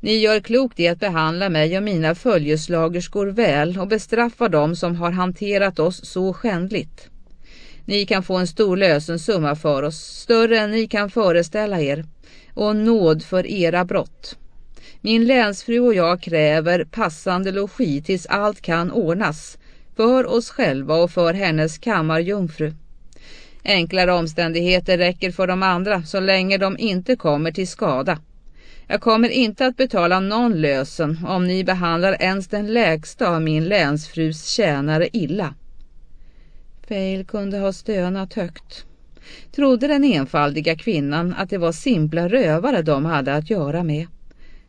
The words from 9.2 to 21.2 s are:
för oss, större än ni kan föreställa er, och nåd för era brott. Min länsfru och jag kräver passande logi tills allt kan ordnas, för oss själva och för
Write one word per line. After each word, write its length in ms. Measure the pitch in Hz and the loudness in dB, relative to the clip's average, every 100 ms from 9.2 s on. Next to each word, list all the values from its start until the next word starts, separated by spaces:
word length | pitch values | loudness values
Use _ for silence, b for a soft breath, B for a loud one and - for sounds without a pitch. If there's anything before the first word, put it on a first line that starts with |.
| 160 196 151 147 | -2 0 0 0
för 260 | 156 139 | 0 0
oss, 140 | 147 156 | -2 -8
större 640 | - - - 226 226 226 | -14 -16 0 2 4 2
än 120 | 214 | 2
ni 160 | 220 220 | -2 0
kan 240 | 214 202 | -2 -2
föreställa 680 | 233 196 170 170 214 214 190 | 2 4 4 2 -2 -2 -2
er, 240 | 143 143 160 - b b b | -2 -2 -6 -16 b b b
och 220 | - 214 214 | -4 0 2
nåd 460 | 220 226 170 156 | 4 4 4 2
för 240 | - 185 180 | 0 -2 -2
era 380 | 202 170 175 | 0 2 2
brott. 540 | 180 190 - - - - - - - B B B | 0 -2 -4 -10 -20 -18 -18 -20 -18 B B B
Min 260 | 202 226 233 | 0 2 4
länsfru 540 | 254 214 196 - 233 | 4 2 -2 -2 2
och 140 | 247 | 4
jag 280 | 202 170 180 | 4 2 0
kräver 600 | - 165 151 156 160 180 | 0 2 4 2 2 0
passande 680 | 160 - 202 156 - 180 190 | -2 -4 -4 -4 -4 -2 -2
logi 500 | 196 202 - 240 143 | -4 -6 -2 -2 -2
tills 240 | 156 185 - | -2 -4 -2
allt 340 | 196 208 208 | 0 0 -2
kan 300 | - 165 170 | -2 -2 0
ordnas, 680 | - 170 175 196 151 - - b b b - | -2 -2 0 -2 -4 -14 -20 b b b 0
för 300 | 226 254 247 | 2 4 2
oss 240 | 233 226 | -2 -2
själva 440 | - 208 135 139 | -2 0 0 0
och 160 | 160 170 | 2 2
för 240 | 180 | 2